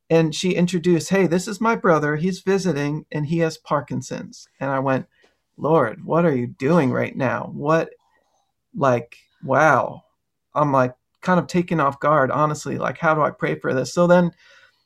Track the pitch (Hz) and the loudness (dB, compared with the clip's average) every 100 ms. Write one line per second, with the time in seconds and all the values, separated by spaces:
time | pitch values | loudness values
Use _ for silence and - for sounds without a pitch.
0 | - 165 160 156 185 170 175 180 175 165 | 0 2 2 0 -2 0 0 0 2 2
1 | - 196 175 180 196 196 226 226 196 156 | 2 0 2 0 -4 -4 -2 0 2 2
2 | 147 151 185 185 190 196 175 143 143 151 | 2 -2 -4 -4 -2 0 0 -2 -2 -6
3 | - 156 143 170 160 156 - 147 143 127 | -8 -6 -2 0 -2 -4 -4 -4 -4 -8
4 | - 135 - - - - 135 135 135 131 | -8 -12 -12 -20 -20 -8 -4 -2 0 -2
5 | - _ _ _ _ - 143 160 113 - | -4 _ _ _ _ -6 0 2 2 -4
6 | - 160 170 131 123 - 131 170 131 120 | -2 0 2 0 -4 -4 2 2 2 0
7 | 123 - 127 117 - 143 143 160 - - | -4 -2 -2 -2 -6 -6 0 0 -2 -12
8 | _ _ _ _ _ _ _ 214 135 120 | _ _ _ _ _ _ _ -2 0 0
9 | - - _ _ 143 131 156 123 - - | -4 -20 _ _ -2 2 4 4 0 -8
10 | _ _ _ _ _ 143 147 135 127 - | _ _ _ _ _ -2 2 2 0 -4
11 | _ _ - 180 - 180 175 165 139 131 | _ _ 0 0 0 -2 -2 0 -2 0
12 | 143 151 131 139 151 151 143 135 117 123 | 2 2 2 0 -2 -2 -8 -6 -6 -2
13 | 165 156 131 - 151 156 143 131 131 175 | 0 2 0 -2 -6 -4 -2 -2 -2 0
14 | 175 180 175 - _ - _ _ | 4 4 4 -4 _ -20 _ _